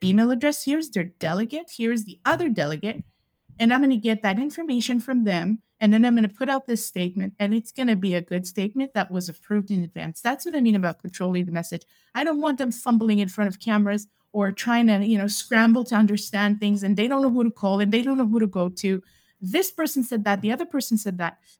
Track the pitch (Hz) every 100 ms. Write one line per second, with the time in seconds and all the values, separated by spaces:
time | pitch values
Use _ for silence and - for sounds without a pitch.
0 | 185 202 233 247 294 294 - 302 311 196
1 | 175 - 160 180 226 302 339 - 226 233
2 | 208 185 254 320 330 208 147 151 208 -
3 | - _ _ _ _ - 233 262 277 240
4 | 226 220 208 196 294 311 330 240 226 240
5 | 233 254 214 175 175 220 _ - 214 220
6 | 240 233 214 - 262 269 269 226 - 180
7 | 180 185 190 - 202 226 - - 247 208
8 | 190 175 180 180 180 - 196 262 269 208
9 | - 180 180 156 - 208 202 190 170 170
10 | 165 - - - 349 311 233 202 180 -
11 | 180 - 185 180 180 165 170 170 _ _
12 | _ 247 311 302 311 269 247 233 254 226
13 | 220 208 190 196 202 190 233 208 202 208
14 | 208 _ _ 208 196 190 240 240 233 196
15 | 208 214 202 202 - 226 226 226 233 214
16 | 208 208 - 202 208 208 208 202 196 202
17 | 240 269 269 240 233 - 196 196 208 226
18 | 254 269 226 226 214 185 180 180 196 190
19 | - _ _ - 185 294 370 - 311 269
20 | 233 226 208 202 208 254 339 285 - 214
21 | 208 180 165 - _ _